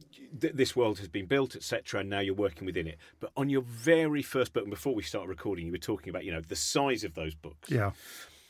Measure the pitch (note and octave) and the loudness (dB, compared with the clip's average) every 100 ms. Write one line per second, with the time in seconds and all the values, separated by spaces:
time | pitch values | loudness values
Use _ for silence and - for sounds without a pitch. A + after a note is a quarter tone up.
0 | - - - C#3 D#3 C3+ B2+ - A#2 G2 | -20 -20 -16 -4 -2 2 2 4 2 2
1 | F#2+ G2+ F#2 C#3 C3 - - A#2 - G#2 | -4 -6 2 2 2 -2 -4 -4 -2 -4
2 | G2 G2+ G2 G2 G2 - F#2 F2+ D#2+ D#2 | 0 0 2 2 0 0 -4 -2 -4 -8
3 | - _ - - C#3 C3+ B2 A#2 C3 E3 | -18 _ -10 -2 2 2 0 0 6 6
4 | D#3+ D3 C3 C3+ A#2+ A#2+ G2+ G#2 C#3+ A2+ | 6 2 0 2 2 0 -2 -2 0 0
5 | F#2+ G#2+ F2+ F#2+ A2 F2+ E2 E2+ - G#2 | -2 -4 -6 -4 -2 -2 -2 -4 -2 -4
6 | - F2 F2 E2 D#2+ G2 - D3+ C#3 B2 | -4 -6 -4 -6 -4 -2 0 2 2 2
7 | F#2+ D#2+ D#2+ D#2 D2+ - - B2+ G2+ - | -2 -4 -6 -6 -14 -16 -2 0 0 -2
8 | - - - - | -12 -16 -18 -20